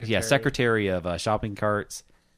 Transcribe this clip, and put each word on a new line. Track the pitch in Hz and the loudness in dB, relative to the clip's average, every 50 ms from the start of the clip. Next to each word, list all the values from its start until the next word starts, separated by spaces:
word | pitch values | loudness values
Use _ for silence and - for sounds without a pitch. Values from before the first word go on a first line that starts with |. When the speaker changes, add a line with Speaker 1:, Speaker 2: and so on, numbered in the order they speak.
| 110 | -2
Speaker 1:
yeah, | 110 110 92 | 0 0 0
Speaker 2:
secretary. | - | 2
Speaker 1:
secretary | - 143 135 - 143 - - 123 120 113 110 104 | 2 2 2 2 0 0 2 2 2 4 2 2
of, | 95 92 90 82 | 2 0 0 -2
uh, | 90 85 85 | -4 -4 -2
shopping | - 113 107 107 - 110 101 | 0 0 0 0 -2 -6 -4
carts, | - 107 107 104 104 - - - - - _ _ _ _ _ _ | -2 0 0 0 0 -4 -6 -14 -18 -18 _ _ _ _ _ _